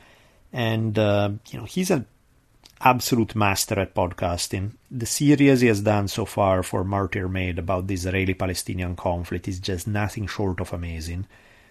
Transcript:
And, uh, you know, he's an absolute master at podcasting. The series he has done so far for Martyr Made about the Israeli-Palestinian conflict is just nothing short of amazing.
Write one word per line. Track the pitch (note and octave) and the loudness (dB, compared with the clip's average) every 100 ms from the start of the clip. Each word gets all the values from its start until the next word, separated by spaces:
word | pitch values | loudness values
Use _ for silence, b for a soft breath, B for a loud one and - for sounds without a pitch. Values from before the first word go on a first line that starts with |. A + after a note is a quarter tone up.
| b b b b _ | b b b b _
And, | B2 A2+ A2+ A2+ G#2 | -4 0 0 0 2
uh, | G#2+ G2+ G2+ G#2 - | 4 4 2 -2 -10
you | B2 | -12
know, | A2 | -6
he's | F3+ F#3 | -2 0
an | D#3 - _ _ _ _ _ - - | 0 -2 _ _ _ _ _ -20 2
absolute | B2+ B2 - A#2+ G#2 G#2+ | 4 4 2 2 2 2
master | G2+ F#2+ - G2 | 2 2 0 -2
at | F#2 | 0
podcasting. | - F2+ - F2+ F2 - G#2 G2+ - - | 0 -2 -2 -4 -2 -4 -4 -4 -8 -12
The | C3 | -8
series | A#2 - D3 C#3 C#3 B2+ | -4 2 4 6 6 6
he | B2 | 6
has | G#2 | 4
done | G#2 G#2 G2 | 2 2 0
so | - | -2
far | F#2+ - G2 F#2 | -2 2 2 2
for | F2+ G#2 | 0 -2
Martyr | F#2+ G2 F#2+ G2+ F#2 | 0 0 -2 -2 -2
Made | F#2+ F2+ E2+ | -2 -2 -2
about | F2 F#2 F#2+ | -2 -2 -2
the | |
Israeli-Palestinian | F#2 F2+ F#2+ F#2+ F#2 F#2 F2+ - F2+ F2+ F2+ | -4 -2 0 0 0 -2 -4 -6 -6 -6 -4
conflict | F#2 F2 F2 F2+ - | -2 -2 -4 -6 -6
is | F2+ | -6
just | G2+ F2+ G#2+ | -4 -4 -4
nothing | G#2 G2+ A2+ G2 | -2 -4 -4 -6
short | - G2 F2+ | -4 -2 -2
of | F2 | -6
amazing. | F2+ F2 D#2+ E2 F2 G2+ b b b b | -8 -8 -8 -8 -8 -10 b b b b